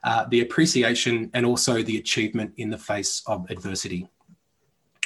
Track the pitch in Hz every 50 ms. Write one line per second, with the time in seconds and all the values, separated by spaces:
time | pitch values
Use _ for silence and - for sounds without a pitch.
0 | - 117 113 113 110 117 120 120 120 - - - 160 165 - 127 120 113 120 117
1 | - 123 117 113 113 113 - 123 120 120 123 123 - - 123 113 113 117 110 110
2 | - - - - 110 107 110 117 107 107 - - 117 107 107 104 - - 104 104
3 | 98 - - - - - 107 90 90 - 98 90 90 101 95 92 - 95 90 90
4 | 90 - _ _ _ _ - _ _ _ _ _ _ _ _ _ _ _ _ _
5 | -